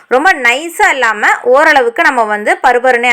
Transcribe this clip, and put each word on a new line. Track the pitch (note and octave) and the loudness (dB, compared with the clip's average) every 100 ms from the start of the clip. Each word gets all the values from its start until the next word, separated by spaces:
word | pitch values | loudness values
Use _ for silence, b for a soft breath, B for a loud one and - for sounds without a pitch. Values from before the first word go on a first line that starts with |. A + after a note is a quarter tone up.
| B | B
ரொம்ப | B3 F4+ E4 A#3+ | 0 2 0 0
நைஸா | B3+ E4 E4+ G4 C#4+ | -2 -6 -2 -2 0
இல்லாம | A#3 G#3 D4 - A#3+ | -2 0 -2 -2 2
ஓரளவுக்கு | C4 D#4+ D4 A#3 A#3 D#4+ | 2 4 2 0 0 -2
நம்ம | B3+ G#3+ | 0 -2
வந்து | G#3 A3 F#4+ C4 | -2 -4 0 0
பருபருன்னே | B3 C4 A#3+ B3 | 2 0 0 0